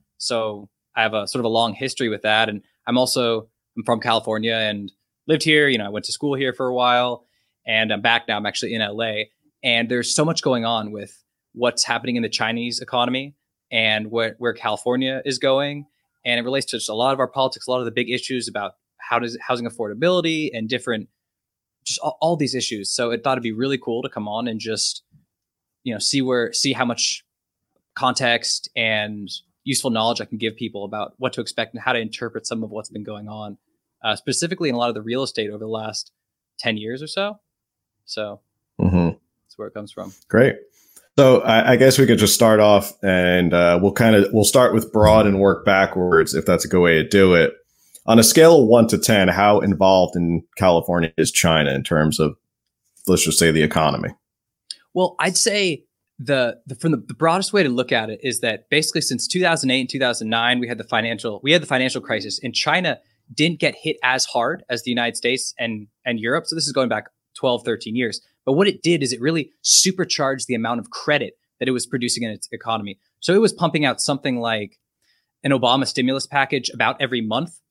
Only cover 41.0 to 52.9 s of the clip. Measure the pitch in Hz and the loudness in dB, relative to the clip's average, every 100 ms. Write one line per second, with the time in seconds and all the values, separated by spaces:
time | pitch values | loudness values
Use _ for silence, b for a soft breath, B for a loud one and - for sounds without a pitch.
41 | b - 131 127 117 113 127 120 131 131 | b 4 6 6 6 4 6 6 6 6
42 | 123 107 104 - 113 107 107 101 - - | 6 6 4 4 6 8 8 6 4 -4
43 | 98 92 90 90 87 87 87 87 98 - | 0 2 4 4 4 4 4 4 2 4
44 | 113 107 98 110 101 135 120 110 - 110 | 6 6 6 2 4 6 4 2 0 4
45 | 107 110 104 98 98 87 104 98 95 92 | 6 8 6 4 4 2 2 4 4 2
46 | 90 82 80 73 - 85 - 90 87 78 | 2 4 2 0 2 0 2 4 4 4
47 | 76 101 92 87 76 - _ _ b b | 4 6 6 6 4 0 _ _ b b
48 | - 113 117 160 165 160 110 117 113 101 | 4 6 6 8 10 8 8 6 6 2
49 | - 104 92 95 104 104 101 90 95 95 | 2 4 4 4 4 4 2 4 6 6
50 | 87 87 85 82 - - 92 85 85 87 | 4 0 -2 -2 -4 0 4 4 2 -2
51 | 82 - 76 - 85 80 71 67 65 80 | 0 0 -2 2 2 4 2 -2 -2 0
52 | 78 76 78 - _ _ _ _ _ | 2 0 -2 -4 _ _ _ _ _